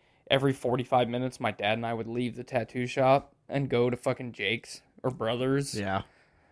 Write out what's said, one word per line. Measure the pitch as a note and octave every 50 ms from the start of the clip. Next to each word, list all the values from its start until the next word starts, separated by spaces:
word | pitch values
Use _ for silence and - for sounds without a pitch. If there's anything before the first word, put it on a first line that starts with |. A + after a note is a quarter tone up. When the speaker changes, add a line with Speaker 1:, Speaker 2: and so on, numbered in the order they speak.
| _ _ _ _ _ -
Speaker 1:
every | - C3+ C3+ C#3 C3
forty-five | - - B2+ A#2+ B2+ B2 - C3+ B2 B2 A2+
minutes, | A#2+ B2 B2+ B2+ - -
my | B2 G#2+
dad | G#2 - G#2 G2+ A2 A#2
and | A#2
I | A#2 A#2
would | A2+ A2+
leave | A2+ A2+ B2+ B2 A#2+ G#2+
the | A#2+ B2
tattoo | - - B2 A2+ - - B2+ B2
shop | B2 - C#3 C3 C3 C3+ C#3 - - _ _ _ -
and | - C#3 C#3 B2+
go | B2+ A#2+ A#2+ B2
to | B2
fucking | - - C3+ B2 - C3 A#2+ A2
Jake's | - G#2 G2 A2+ - - - - - - _ _ - -
or | C3
Brothers. | B2+ B2+ A2 A2 A#2+ A#2+ B2+ C3 C3+ C#3+ C#3 C#3 - A#2
Speaker 2:
Yeah. | G2+ G2 F#2+ G2 - - _ _ _ _ _ _ _ _